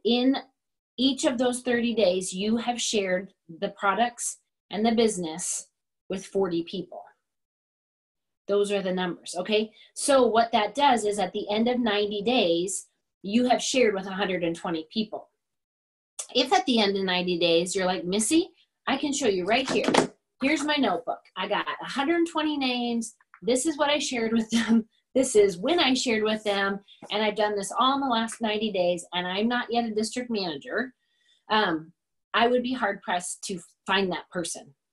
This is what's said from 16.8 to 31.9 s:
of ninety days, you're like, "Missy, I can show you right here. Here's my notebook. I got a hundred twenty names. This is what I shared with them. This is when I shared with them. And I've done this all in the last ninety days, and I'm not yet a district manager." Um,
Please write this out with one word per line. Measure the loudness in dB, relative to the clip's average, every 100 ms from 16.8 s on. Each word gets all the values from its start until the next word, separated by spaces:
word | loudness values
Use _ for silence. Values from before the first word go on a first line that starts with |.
| 2 2
of |
ninety | 0 0 0 0
days, | 4 4 2 0
you're | 0
like, | -2 -2
"Missy, | -2 2 2 2 -6 _ _ -4
I | -2
can | -2
show | 0 0
you | 0 0
right | 0 0
here. | 0 4 4 2 -4 _ _
Here's | 0 0
my | 0 0
notebook. | 0 0 -4 -8 _ -8
I | -4
got | -2 -4 -8
a | -6
hundred | -4 0 2 0
twenty | 0 -2 0
names. | -2 0 -2 -2 -6 -12 _ -8
This | -2 0 0
is | 0
what | 0
I | 0
shared | -2 -2 0
with | 0 2
them. | 0 4 2 2 _ _
This | 0 4 6
is | 4 2
when | 0 2
I | 4
shared | 2 0 0
with | 0 -2
them. | -2 0 0 -2 -10 -20 -6
And | -2
I've | -2 0
done | 0 0
this | -4 0
all | 2 2
in |
the | 0
last | 0 -2 -4
ninety | -4 -2 -2
days, | 0 0 -2 -4
and | -6 -4
I'm | -2 0
not | -2 -2
yet | -2 -2
a |
district | -2 -4 -6 -4
manager." | -4 -4 -6 -6 -6 -6 -10 _ _ _ _ -2
Um, | 0 2 -2 -6